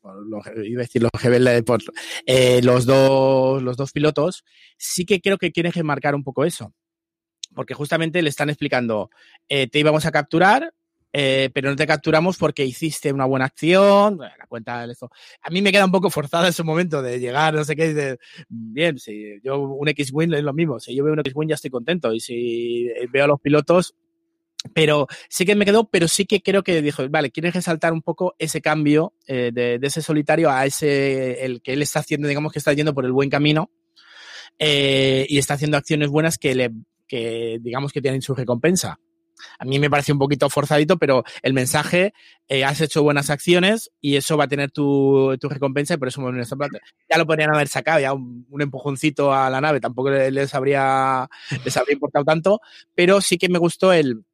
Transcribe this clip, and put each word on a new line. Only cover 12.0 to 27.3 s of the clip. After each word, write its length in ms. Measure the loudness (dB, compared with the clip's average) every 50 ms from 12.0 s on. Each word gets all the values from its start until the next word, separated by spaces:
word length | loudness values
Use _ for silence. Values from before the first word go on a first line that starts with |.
| 2 2 2 2 2 2 -2
porque 280 | 0 -2 -2 -2 -2 -4
hiciste 460 | -4 -4 -6 -6 -6 -6 -4 -4 -4
una 140 | -2 0 0
buena 180 | 0 0 0 -2
acción". 720 | -4 _ -4 0 2 4 6 6 6 6 6 4 2 0
Bueno, 160 | -4 -12 -18 -20 _
la 80 | -20
cuenta 400 | _ -14 -14 -10 -10 -10 -10 -10
de 60 | -12 -14
esto. 180 | _ -18 -20 _ _ -20 -20 -20 _
A 80 | _ -4
mí 120 | -2 0
me 100 | 0 4 4
queda 100 | 4 4
un 60 | 4
poco 180 | 2 2 0 0
forzada 380 | -2 -2 -6 -4 -2 2 2
ese 160 | 2 0 0 -4
momento 380 | -2 -2 -2 -2 -2 -4 -4
de 180 | -4 -4 -6 -6
llegar, 340 | -6 -4 -2 0 0 2 0
no 120 | -2 -2
sé 100 | -4 -2
qué, 120 | -2 -2 -2
y 40 | 0
de, 240 | -2 -4 -4 -6 -10 -14 -20 -20 -20 -20
bien, 500 | _ -14 -14 -14 -10 -4 -2 -2 -2 -2
si 420 | -4 -10 -14 -14 -14 -14 -16 -18 -12 _
yo 160 | -6 -4 -4
un 280 | -4 -6 -6 -4 -2 -2
X-Wing 440 | -2 -2 -4 -4 -2 -2 0 0 0
es 100 | 0 -2
lo 100 | -2 -2
mismo. 260 | -2 -2 -2 -2 -6
Si 160 | -8 -8 -4
yo 80 | -2 0
veo 80 | 0 0
un 60 | 0
X-Wing 300 | -2 -4 -4 -4 -2 -2
ya 60 | -4
estoy 140 | -4 -4 -8
contento. 440 | -8 -6 -4 -2 -4 -2 0 -2 -2
Y 80 | -2
si, 680 | -4 -6 -6 -6 -4 -4 -4 -4 -4 -4 -4 -4 -4
eh, 200 | -4 -4 -6 -8 -2
veo 140 | 0 2 2
a 20 |
los 140 | 2 2 0
pilotos, 520 | _ 2 2 2 4 4 2 2 2 0 _ _ _ _ _ _ _ _ _ _ _ _ _ _ -16 -6 _
pero 340 | 0 2 2 2 2 0 -2 -6 -20 -18
sí 160 | _ -4 -2 0
que 100 | 2 2
me 100 | 2 4
quedó, 240 | 4 4 4 2 _
pero 180 | 0 0 2
sí 180 | 2 0 -2 0
que 160 | 0 0 -2
creo 220 | _ 2 0 0 0
que 180 | 0 0 0
dijo, 220 | 0 -2 -2 -4 -6 -2
vale, 220 | 0 -2 -2 -2